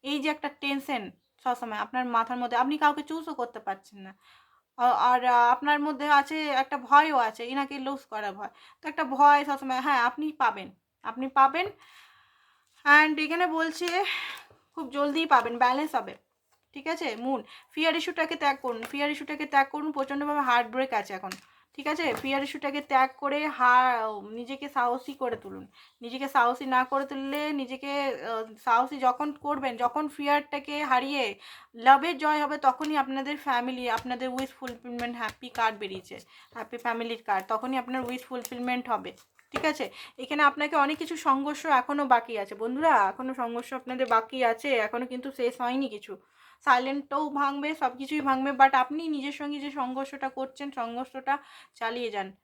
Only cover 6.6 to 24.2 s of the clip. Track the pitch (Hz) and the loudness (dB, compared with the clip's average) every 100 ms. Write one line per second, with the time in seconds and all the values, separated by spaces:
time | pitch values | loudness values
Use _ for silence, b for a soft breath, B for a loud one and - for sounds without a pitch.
6.6 | 269 285 247 285 311 277 226 220 240 269 | 0 -4 6 6 8 2 2 -2 -6 -4
7.6 | 277 285 269 277 - 214 208 190 202 B | -4 -6 -6 -8 -8 -8 -6 -8 -14 B
8.6 | B B 311 311 285 262 294 294 294 277 | B B -8 -4 -4 6 8 8 4 -4
9.6 | 269 254 277 269 240 254 311 302 240 202 | -2 -2 2 2 2 0 -6 0 0 0
10.6 | 185 - _ _ - 240 262 277 269 311 | -12 -16 _ _ -12 -8 -2 4 4 4
11.6 | 392 - b b b b b b b b | -4 -8 b b b b b b b b
12.6 | b b 294 294 311 302 302 330 359 320 | b b 8 8 8 2 -2 0 0 0
13.6 | 330 320 349 349 392 B B B B _ | -2 -2 -2 0 -2 B B B B _
14.6 | _ - 269 277 285 294 320 262 233 240 | _ -12 -6 -2 0 0 4 4 4 2
15.6 | 247 262 302 254 - - _ _ _ _ | 2 2 -2 -4 -6 -16 _ _ _ _
16.6 | _ 285 277 330 320 220 254 262 - B | _ -12 -6 -4 -4 -4 -4 -4 -6 B
17.6 | B - 320 330 330 339 320 330 285 269 | B 0 0 0 -4 -4 -4 0 -2 -2
18.6 | 254 226 233 277 285 294 302 294 285 277 | -4 -6 -8 -4 -2 -2 -8 -8 0 2
19.6 | 269 302 311 285 269 285 294 294 262 240 | 2 -2 -4 -4 -4 -4 -2 -2 2 2
20.6 | 226 247 262 233 196 185 190 - b b | 2 -4 -2 -2 -4 -10 -10 -12 b b
21.6 | b - 285 311 320 226 269 269 277 294 | b -8 -6 -2 -2 -2 -2 -2 -4 -6
22.6 | 285 285 285 269 262 - 277 285 302 262 | -6 -6 0 2 2 0 -2 -2 -2 2
23.6 | 247 247 254 240 220 214 | 6 6 6 2 -2 -6